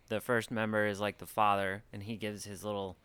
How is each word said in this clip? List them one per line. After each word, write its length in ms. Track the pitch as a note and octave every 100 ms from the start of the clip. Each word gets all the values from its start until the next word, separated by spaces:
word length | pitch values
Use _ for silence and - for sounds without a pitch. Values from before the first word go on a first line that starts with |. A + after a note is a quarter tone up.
| -
the 120 | G#2+
first 300 | - A#2 A2
member 340 | A2+ A2 G#2+
is, 140 | G#2 G2
like, 200 | G#2 -
the 80 | F2+
father, 580 | - G#2+ G2+ G2 G2 -
and 100 | G#2
he 140 | G2 A2
gives 280 | G#2+ G#2
his 200 | G#2 F#2+
little, 320 | G#2 G2+ G2 F2